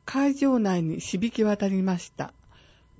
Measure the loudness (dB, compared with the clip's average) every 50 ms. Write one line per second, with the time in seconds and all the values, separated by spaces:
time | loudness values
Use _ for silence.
0 | -12 -6 -2 0 2 2 2 2 2 2 2 2 2 2 0 0 0 -2 -4 -4
1 | -6 -6 -4 -2 -2 -2 0 0 2 2 2 0 0 0 0 0 0 0 -2 -2
2 | -4 -10 _ -10 -10 -10 -10 _ -20 -20 -20 -20 -20 -20 -20 _ _ _ _ -16